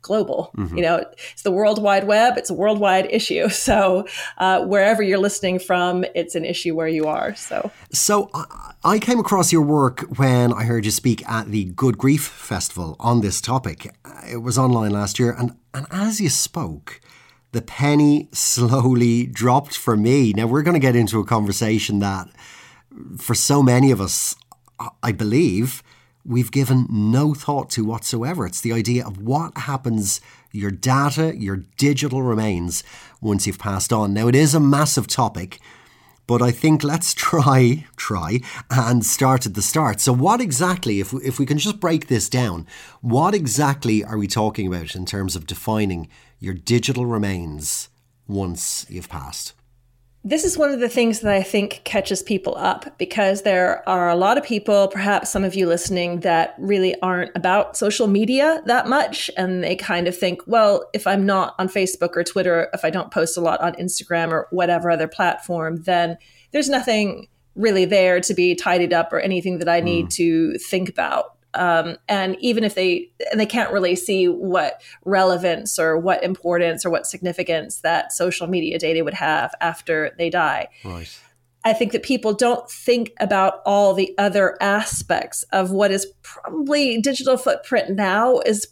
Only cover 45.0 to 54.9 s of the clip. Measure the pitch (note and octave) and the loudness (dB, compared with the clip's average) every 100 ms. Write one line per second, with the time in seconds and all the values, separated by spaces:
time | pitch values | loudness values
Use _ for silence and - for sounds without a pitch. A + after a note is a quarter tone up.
45 | F2+ G2 F#2+ F#2 D#2 - - G#2+ G2+ F2 | -8 -4 -4 -6 -8 -10 -4 -2 -2 -4
46 | D#2+ _ _ _ F#2+ F2+ - A#2+ A#2 A#2+ | -8 _ _ _ -10 -10 0 0 0 -2
47 | B2 A2+ G2+ F#2+ E2+ D2+ D#2 - - _ | -2 -2 -2 -4 -6 -10 -8 -8 -10 _
48 | _ _ - G2 F#2+ F2 - - - F#2 | _ _ -8 -4 -4 -6 -6 -8 -10 -14
49 | - E2+ C2+ - - _ _ _ _ _ | -12 -14 -12 -14 -14 _ _ _ _ _
50 | _ _ - D#4 F4+ E4+ D4 C4+ A#3+ C4 | _ _ -2 0 0 0 0 0 -2 2
51 | A#3 G#3+ G#3+ G3 F#3+ G#3+ G3+ - - A3 | 0 0 0 0 0 -2 -2 -6 -4 -4
52 | - F#3+ - G3+ F3 - F#3 - - _ | -2 -4 -2 -2 -2 -2 -2 -2 -8 _
53 | F3+ - G3 G3 G3+ F#3 F3+ - - F#3 | -6 0 0 2 2 2 2 0 0 0
54 | F3 E3+ F#3+ B3+ C#4+ A3 G#3 G3+ G3 | 2 2 4 2 0 -4 2 4 4